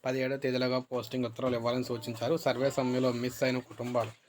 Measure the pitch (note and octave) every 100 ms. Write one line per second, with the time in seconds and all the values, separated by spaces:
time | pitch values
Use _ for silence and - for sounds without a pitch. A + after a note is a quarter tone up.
0 | C3 C3 C3 C3+ C#3 B2 B2+ B2+ B2+ B2
1 | A#2 B2+ A#2+ A2+ B2+ A#2+ A#2 B2+ B2 A#2+
2 | A#2+ A2+ A#2+ E3 C#3 B2 C3+ C3+ B2+ B2+
3 | B2+ A#2+ B2 B2+ C3 B2+ - - B2 B2
4 | A2 -